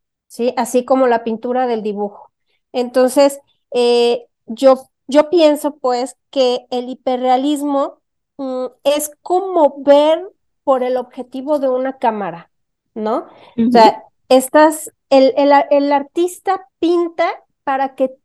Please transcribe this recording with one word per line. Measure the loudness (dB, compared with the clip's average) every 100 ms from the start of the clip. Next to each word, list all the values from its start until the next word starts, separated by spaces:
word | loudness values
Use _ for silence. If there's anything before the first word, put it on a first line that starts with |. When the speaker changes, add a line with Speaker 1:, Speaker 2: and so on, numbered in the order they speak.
| _ _ _
Speaker 1:
¿sí? | -6 -4 -2
Así | -2 -2 0
como | 0 2
la | 0
pintura | -2 -8 -6 -4 -2
del | -4
dibujo. | -6 -6 -8 -10 -20 _ _ _ _
Entonces, | -8 -4 0 0 4 2 0 _ _ _
eh, | -2 0 2 0 -2 -8 _ -16
yo, | 0 2 2 -2 _ -2
yo | 0 2
pienso, | 4 2 2 -4 -6
pues, | -4 -4 -6 -10 _
que | -2 0 -2 -6
el | -10 -8
hiperrealismo, | -8 -6 -4 0 0 0 -2 -2 -2 -4 -8 _ _ _ -14
mm, | -10 -8 -10 _
es | -4 -2 -4 -12
como | -4 -4 -2 0 0 0
ver | 4 4 4 0 -4 _ _ _
por | -2 -2
el | -2 -4
objetivo | -8 -14 -14 -12 -6 -4
de | -2
una | -4 -6 -4
cámara, | -4 -4 -8 -12 -18 _ _ _ _
¿no? | -8 -6 -6
O | -8 _ -16 -4 2
sea, | 6
Speaker 2:
Ujú. | 4 4 -10 _ 2
Speaker 1:
estás, | 2 4 4 4 2 -12 _ 0
el, | 2 4 2
el | 4
a-, | 4 4
el | 0 2
artista | -2 -2 -4 -4 -4 -6 -6 -6 -6
pinta | -2 0 -2 -4 -6 -6 _ _
para | -6 -4 -4 -4
que | -4 -6